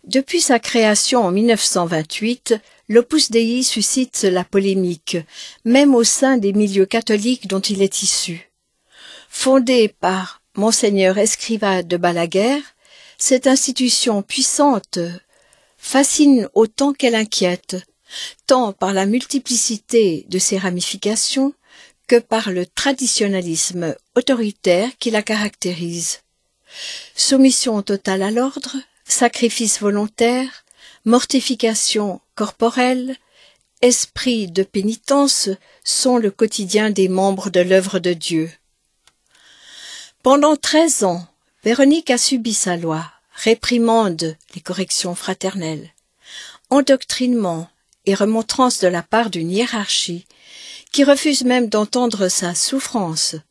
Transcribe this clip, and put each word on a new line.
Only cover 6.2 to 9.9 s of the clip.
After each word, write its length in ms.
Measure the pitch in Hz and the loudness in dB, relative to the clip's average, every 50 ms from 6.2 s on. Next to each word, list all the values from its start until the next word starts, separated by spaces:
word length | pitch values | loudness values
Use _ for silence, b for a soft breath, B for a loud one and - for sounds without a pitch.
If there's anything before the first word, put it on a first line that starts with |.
| 277 262 269 | 2 2 2
des 160 | 240 196 202 | 2 0 0
milieux 340 | 196 208 214 202 190 196 190 | 2 2 0 2 2 0 0
catholiques 600 | 190 - 226 226 - 214 208 202 240 254 - - | 2 0 -4 0 0 -2 0 0 -2 -4 -4 -4
dont 140 | 185 190 190 | -6 -4 -4
il 220 | 196 - 208 190 | -2 -4 0 0
est 200 | 196 190 - - | 0 0 0 -2
issu. 480 | 202 190 - - - - 170 165 - _ _ _ _ _ _ _ B B B B B B B B B B | -2 -2 -2 -2 -4 -8 -10 -12 -14 _ _ _ _ _ _ _ B B B B B B B B B B
Fondée 600 | - - - 262 269 269 240 240 262 240 220 | -10 -2 0 2 4 4 4 4 4 4 4
par 540 | 214 | 2